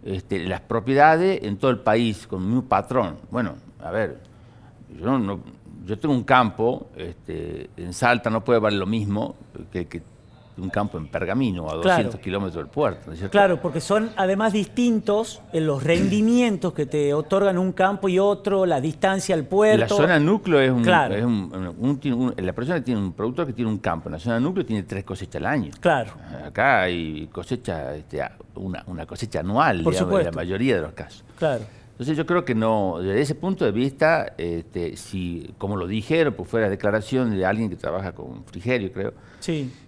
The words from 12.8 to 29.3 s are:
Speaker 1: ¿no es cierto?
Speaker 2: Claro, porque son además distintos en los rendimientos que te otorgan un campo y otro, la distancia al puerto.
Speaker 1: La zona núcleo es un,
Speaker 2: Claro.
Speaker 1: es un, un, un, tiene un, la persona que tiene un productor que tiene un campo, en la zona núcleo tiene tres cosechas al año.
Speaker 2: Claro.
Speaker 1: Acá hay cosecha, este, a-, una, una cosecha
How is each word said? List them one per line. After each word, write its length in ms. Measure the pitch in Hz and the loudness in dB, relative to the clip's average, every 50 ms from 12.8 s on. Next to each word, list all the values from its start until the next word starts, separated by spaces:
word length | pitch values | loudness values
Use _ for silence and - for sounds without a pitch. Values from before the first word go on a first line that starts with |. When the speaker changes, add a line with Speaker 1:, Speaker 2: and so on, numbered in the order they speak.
| 147 117 85 - - | 0 0 0 -4 -12
Speaker 1:
¿no 60 | - 80 | -14 -10
es 60 | 80 | -8
cierto? 120 | 95 95 | -8 0
Speaker 2:
Claro, 280 | - 202 202 190 180 - | 4 4 4 4 4 0
porque 180 | - 175 131 165 | -2 -4 -4 -4
son 300 | - - 196 214 220 226 - | -2 2 2 2 2 0 -2
además 380 | - 190 185 196 196 220 226 190 | -2 0 0 2 2 2 2 2
distintos 880 | 214 196 - - 247 247 240 233 214 - - 202 214 226 - - - - - - | 0 -2 -2 0 0 2 2 2 2 2 0 0 0 0 -4 -8 -16 -16 -4 -2
en 120 | 165 160 | 0 0
los 160 | 156 139 135 | 0 0 0
rendimientos 920 | - 147 165 175 - 196 185 208 214 226 240 240 247 233 208 170 - 180 - | 2 2 2 4 4 2 4 4 4 4 4 4 4 4 2 0 -2 -4 -2
que 120 | - 151 | -2 -4
te 280 | 131 151 151 147 143 143 | -2 0 0 2 2 2
otorgan 420 | 151 147 - - 196 202 202 190 | 0 0 0 2 4 4 4 2
un 140 | 180 185 185 | 2 0 0
campo 380 | 175 - 185 196 202 196 196 196 | 2 2 2 2 2 0 0 2
y 100 | 180 185 | 2 4
otro, 460 | 196 202 202 196 202 202 196 196 190 | 4 4 2 2 0 0 2 2 4
la 120 | 180 160 135 | 4 2 2
distancia 540 | 127 160 147 - - 190 190 196 - - 190 | 0 -2 -2 0 0 2 2 0 0 0 0
al 120 | 160 139 | 0 0
puerto. 340 | - 185 196 214 214 214 214 | 0 2 4 6 6 6 6
Speaker 1:
La 80 | - | 4
zona 320 | 113 208 202 - 175 175 156 | 4 4 4 6 6 6 6
núcleo 400 | 147 160 202 214 - 185 160 143 | 6 4 2 2 2 4 4 6
es 100 | 135 131 | 6 6
un, 140 | 127 123 117 | 4 4 4
Speaker 2:
Claro. 320 | 143 180 165 143 117 104 | 6 6 6 4 4 0
Speaker 1:
es 80 | 101 117 | 0 2
un, 280 | 123 117 104 95 78 - | 2 2 0 -2 -4 -6
un, 200 | 92 92 87 82 - | -6 -6 -6 -6 -2
un, 180 | 110 131 147 131 | 0 0 0 0
tiene 180 | - 143 123 | 0 -2 0
un, 160 | 117 131 123 - | 0 0 -2 -2
la 160 | - 92 90 90 | -2 -4 -4 -2
persona 240 | - 120 139 180 | -4 -4 -2 -2
que 80 | 160 120 | -2 0
tiene 140 | 131 123 104 | 0 -2 0
un 120 | 98 92 82 | 0 -4 -4
productor 340 | - 98 117 127 170 170 | -2 -4 -4 -2 -2 -4
que 60 | 139 110 | -4 -2
tiene 180 | 113 123 110 | -4 -2 -2
un 80 | 107 98 | -2 -2
campo, 300 | - 104 85 80 78 82 | -2 -2 -4 -2 -6 -8
en 40 | 78 | -10
la 60 | 78 | -6
zona 200 | 82 123 117 117 | -4 -2 0 0
núcleo 240 | 123 156 185 190 165 | 0 0 0 -2 -2
tiene 200 | - 113 104 92 | -2 -2 -4 -4
tres 200 | - 104 95 92 | -4 -6 -8 -6
cosechas 340 | - 95 - 98 - - | -8 -8 -10 -10 -10 -8
al 100 | 73 76 | -6 -2
año. 240 | 107 143 143 98 71 - - | -2 -2 -2 -2 -4 -8 -2
Speaker 2:
Claro. 320 | - 175 156 131 113 - - - - - - - - | 0 2 2 2 0 -4 -10 -16 -16 -14 -14 -14 -14
Speaker 1:
Acá 360 | - - - 117 139 131 104 92 | -10 -2 2 4 4 4 4 4
hay 440 | 92 87 87 82 78 78 76 82 80 | 2 0 -2 -4 -6 -6 -8 -10 -10
cosecha, 640 | - - 87 - 127 123 - - 87 80 71 65 71 | -10 -12 -6 -6 -6 -6 -4 -6 -6 -4 -6 -6 -8
este, 260 | 76 - - - 71 | -10 -10 -10 -6 -6
a-, 160 | 67 - - - - - - | -6 -6 -8 -16 -20 -18 -14
una, 280 | - 95 95 90 - - | -10 -8 -8 -8 -8 -10
una 220 | - 90 - - | -10 -12 -12 -10
cosecha 320 | - - - - 107 | -12 -8 -8 -8 -4